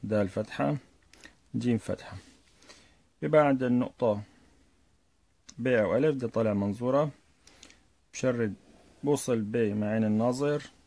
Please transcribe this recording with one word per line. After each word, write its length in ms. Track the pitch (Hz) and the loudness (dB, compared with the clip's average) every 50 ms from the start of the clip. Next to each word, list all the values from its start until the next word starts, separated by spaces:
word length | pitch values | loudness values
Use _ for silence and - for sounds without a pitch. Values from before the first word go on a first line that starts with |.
| - | -4
دال 260 | 107 107 104 101 92 | 0 0 0 0 0
فتحة، 480 | - - - - - - 143 143 147 139 - _ _ _ _ _ - - - - _ _ _ _ - | -2 -6 -6 -6 -4 -4 -2 -2 -2 -4 -6 _ _ _ _ _ -20 -20 -20 -20 _ _ _ _ -8
جيم 220 | 117 117 123 120 110 | -4 0 0 0 0
فتحة. 380 | - - - - - - - - - - - _ _ _ _ _ - - - - - _ _ _ _ _ _ _ - | 0 -4 -8 -8 -8 -16 -18 -18 -18 -20 -20 _ _ _ _ _ -20 -20 -20 -20 -20 _ _ _ _ _ _ _ -4
بيبقى 240 | 151 151 151 151 | 2 4 4 6
عند 160 | 143 139 131 131 | 6 4 2 2
النقطة 600 | 123 123 123 127 - - _ - 117 104 104 107 - - - _ _ _ _ _ _ _ _ _ _ _ _ _ _ _ _ _ _ _ _ _ - - - | 2 2 2 0 -2 -4 _ 0 0 0 0 -4 -12 -18 -20 _ _ _ _ _ _ _ _ _ _ _ _ _ _ _ _ _ _ _ _ _ -20 -14 -6
ب 80 | 117 | -2
أو 300 | 131 127 113 107 92 90 | 2 2 4 4 4 2
ألف، 180 | 117 139 156 147 | 2 2 2 0
بدي 140 | 135 123 113 | 0 -4 -4
طالع 260 | - 110 113 110 104 | -2 0 0 2 2
منظورة. 560 | 101 101 101 98 107 120 123 131 139 156 147 143 - _ _ _ _ _ - - - - - - _ _ _ _ _ _ _ _ | 0 0 -2 -2 -2 -2 0 0 0 0 -2 -4 -12 _ _ _ _ _ -20 -20 -20 -20 -20 -20 _ _ _ _ _ _ _ _
بشرد، 420 | - - 131 123 120 117 107 98 - _ - - - - - - _ - | -4 -2 -2 0 0 -2 -2 -4 -8 _ -20 -20 -20 -20 -20 -20 _ -2
بوصل 360 | 143 147 139 - - 123 113 | 0 0 0 0 0 0 0
ب 160 | 110 104 110 | -2 -2 0
مع 300 | 120 117 104 101 107 107 | 0 0 0 0 -2 -2
عين 180 | 104 107 110 110 | -2 0 0 2
الناظر 580 | 107 107 107 113 123 123 127 143 143 147 143 139 - - _ _ | 2 2 2 2 0 0 0 0 -2 -2 -2 -4 -10 -20 _ _